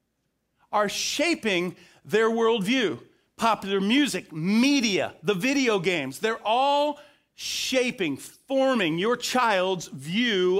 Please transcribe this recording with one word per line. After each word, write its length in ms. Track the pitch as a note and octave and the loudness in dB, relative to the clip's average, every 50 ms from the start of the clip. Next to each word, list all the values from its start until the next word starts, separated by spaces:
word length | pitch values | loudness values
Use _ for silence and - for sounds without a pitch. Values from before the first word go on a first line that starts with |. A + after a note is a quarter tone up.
| _ _ _ _ _ _ _ _ _ _ _ _ _ - | _ _ _ _ _ _ _ _ _ _ _ _ _ -4
are 160 | - G#3 G#3 G3+ | -2 0 0 0
shaping 880 | G3+ - - - - - D4 E4+ E4 - - A3 F#3+ E3+ F3 F3+ - - - - _ _ _ | -2 -4 -4 -4 -2 0 2 0 0 0 0 0 0 0 0 -2 -6 -10 -20 -20 _ _ _
their 240 | C3+ D#3+ G#3+ A3+ A3+ | -2 0 2 2 2
worldview. 680 | A3+ A3+ A3+ A3 A#3 A#3 F#3 G3 C4 C4+ A3+ E3+ A#2+ B2 - - _ _ _ _ _ | 2 2 2 2 2 2 0 0 0 2 0 0 -2 -6 -12 -20 _ _ _ _ _
Popular 440 | - - A3+ G#3 - - F#3+ G3 G3 | -2 0 0 0 0 -2 -2 -2 0
music, 520 | F#3+ G3+ B3 C#4+ D4 A3 - G#3+ - - | 2 2 2 2 2 0 -2 -6 -10 -10
media, 800 | D#3 D#3 D#3+ F#3+ G#3 A3+ B3 C#4 C#4+ C#4 A3+ A3 F#3 D#3 B2 G2+ - - | -10 -6 -2 2 2 4 4 4 4 2 2 0 0 0 -2 -2 -6 -6
the 120 | - E3 G#3 | -4 -2 -2
video 460 | F3 G3 C4 C#4+ C#4+ C4 A#3 G#3+ F#3+ | 0 0 0 0 2 2 2 0 0
games, 400 | D#3+ F#3 F3+ D#3+ C3+ C3 C3+ - | 0 0 -2 -2 -4 -6 -8 -4
they're 200 | G3 A3 A3+ - - | -4 -4 -4 -2 -2
all 520 | G#3 A3 B3+ C4+ C#4+ C#4+ C#4+ D4 D4 D4 - - - _ _ _ _ _ - | 0 0 2 2 2 2 2 0 -2 -4 -6 -12 -20 _ _ _ _ _ -14
shaping, 760 | - - - - - - B3+ C4 B3 B3 B3 - F#3+ D3+ C3+ - | -10 -8 -6 -6 -4 -2 0 0 0 0 -2 -2 -2 -2 -2 -6
forming 800 | - - - _ _ - C4+ C4+ C4 C4+ C4 A#3 F#3+ D#3 D#3+ E3+ | -10 -18 -20 _ _ -2 0 2 2 2 2 2 2 0 0 0
your 180 | G3 A3+ B3 | 0 0 -2
child's 680 | A#3+ - - - B3+ B3 A3+ G#3 F#3 F3+ F#3+ F#3+ F3 - | -2 -4 -2 0 0 2 2 2 2 0 0 -2 -4 -6
view 720 | - - C#3 C3+ D#3 F3 A3 B3 A#3+ G#3 F#3 F3+ F3+ F#3 G3 | -12 -14 -14 -10 -4 -2 -2 0 0 2 2 2 2 2 2